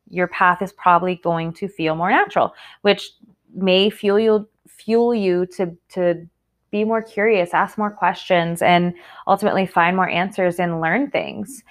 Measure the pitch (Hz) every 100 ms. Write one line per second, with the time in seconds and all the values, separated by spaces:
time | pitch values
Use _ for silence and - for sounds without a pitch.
0 | _ 170 175 - 185 175 185 - 185 175
1 | 180 180 180 170 165 165 196 - 160 160
2 | 180 269 403 185 123 - - - 202 196
3 | - - _ _ _ 180 190 185 202 202
4 | 202 202 220 214 214 _ _ - - 226
5 | 240 233 196 180 180 - 180 170 _ -
6 | 175 165 170 _ _ _ _ 208 214 226
7 | 220 - 226 208 170 170 190 - 208 208
8 | 180 180 - 180 165 170 - 175 175 175
9 | - - - 190 208 156 190 - 226 185
10 | 185 170 190 202 180 175 175 165 160 196
11 | 285 - - - 196 - _